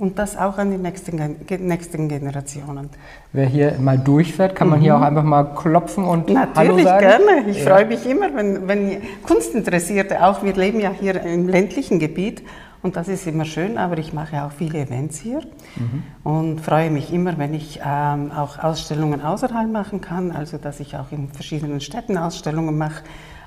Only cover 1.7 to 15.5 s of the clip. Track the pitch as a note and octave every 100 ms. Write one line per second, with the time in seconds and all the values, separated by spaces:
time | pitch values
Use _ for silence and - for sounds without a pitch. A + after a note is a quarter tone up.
1.7 | E3+ E3+ D#3 D#3 C#3+ D3+ C#3 C3+ D3 C#3+
2.7 | C#3 C#3+ - - - - C3+ C3+ D3 C#3+
3.7 | C#3 C3+ C3 C#3 C#3+ E3+ - F#3 - -
4.7 | D3+ D#3 D3 C#3+ D3+ D3+ C#3+ C#3+ - D#3+
5.7 | E3+ E3+ - F3+ E3+ D#3+ C4 - - A3+
6.7 | F4+ F#3+ G3 F#3+ A#3 G#4 E4 G#3 G3+ C#3+
7.7 | F#3+ A3 A3+ B3 D4 F#4+ B3 G3+ F#3 F#3
8.7 | G#3 G3 - - - - E4+ E4 A#3 F#3
9.7 | F3 F3 G3+ F#3+ D#3+ F3+ G3 G3 F#3 F#3+
10.7 | A3 G3 F#3 F#3+ F#3 E3+ F3 F3+ F#3 G3+
11.7 | C#4+ C4+ F3+ D3+ D#3 G3+ - - - -
12.7 | - F#3 F3+ E3+ F#3 E3 D#3 D#3 D#3 F#3+
13.7 | A3+ F3+ E3 D#3 D3+ D#3 D3 D3 - D#3+
14.7 | D#3 C3+ B2 D#3 - A3 C#4+ -